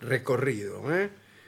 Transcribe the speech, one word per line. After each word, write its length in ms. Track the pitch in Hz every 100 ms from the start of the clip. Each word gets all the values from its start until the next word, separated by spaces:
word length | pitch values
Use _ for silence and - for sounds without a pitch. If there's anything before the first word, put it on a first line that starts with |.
recorrido, 800 | 117 123 - 123 131 110 101 95 113
¿eh? 160 | 170 202 202 - -